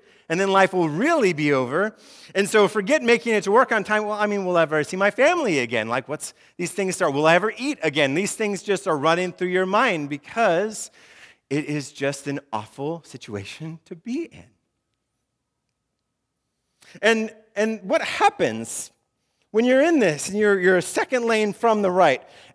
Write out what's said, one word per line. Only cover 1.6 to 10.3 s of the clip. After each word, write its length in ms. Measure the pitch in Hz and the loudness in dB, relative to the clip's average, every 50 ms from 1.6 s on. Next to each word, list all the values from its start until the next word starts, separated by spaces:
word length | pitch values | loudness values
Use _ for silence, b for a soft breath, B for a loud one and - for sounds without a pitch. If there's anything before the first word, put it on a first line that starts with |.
| 127 120 135 170 202 220 208 B B B B B B B B | 0 -2 -2 -2 -4 -4 -6 B B B B B B B B
And 140 | 190 202 180 | -2 -2 2
so 200 | - 214 202 190 | 4 4 4 4
forget 340 | - 214 196 190 294 311 | 2 -2 0 2 0 2
making 320 | 247 233 240 226 - 233 220 | 4 2 2 2 2 0 0
it 80 | 208 165 | 0 0
to 60 | 190 | 2
work 220 | 202 240 262 - | 4 4 4 4
on 100 | 240 214 | 2 -2
time. 220 | 190 202 214 214 214 | -2 0 -2 -2 -2
Well, 80 | 208 | -2
I 140 | 214 208 214 | -4 -2 -2
mean, 180 | 208 208 202 190 | -2 -2 -2 -2
will 120 | 180 180 | 0 2
I 60 | 170 | 2
ever 220 | 165 147 156 156 147 | 2 2 0 -2 -2
see 120 | - - | -2 -2
my 140 | 185 196 208 | 0 0 0
family 480 | 202 - 254 311 359 349 302 220 160 139 | 2 2 2 2 2 0 0 -2 0 0
again? 300 | 120 113 123 113 110 113 | -2 -2 -2 -2 -2 -2
Like, 200 | 117 131 131 - | -4 -4 -4 -6
what's, 240 | 147 151 - - - b b b b b | -10 -10 -10 -12 -14 b b b b b
these 120 | 175 165 | -8 -8
things 240 | - - 196 185 175 | -4 -4 -4 -4 -2
start, 180 | - 185 156 | -2 -2 -2
will 140 | 135 143 151 | 0 2 4
I 80 | 160 165 | 6 6
ever 180 | 180 190 220 202 - | 6 4 0 -4 -4
eat 200 | 247 294 277 - | -6 -6 -6 -4
again? 320 | 160 156 135 156 147 135 135 | -4 -2 0 0 0 0 0
These 220 | 165 202 190 - | -2 -2 -4 -4
things 260 | - 220 208 202 180 | -4 -4 -4 -4 -6
just 240 | - 208 196 175 - | -4 -4 -4 -2 -2
are 100 | 190 160 | -2 -2
running 360 | 143 139 160 165 175 185 180 | 0 2 2 2 2 0 -4
through 160 | 170 - 180 185 | -6 -6 -6 -2
your 180 | 175 185 185 | -2 -2 -2
mind 440 | 185 196 214 262 247 185 160 147 139 | 0 0 0 0 0 -2 -4 -6 -8
because 800 | 147 143 _ - | -10 -12 _ -10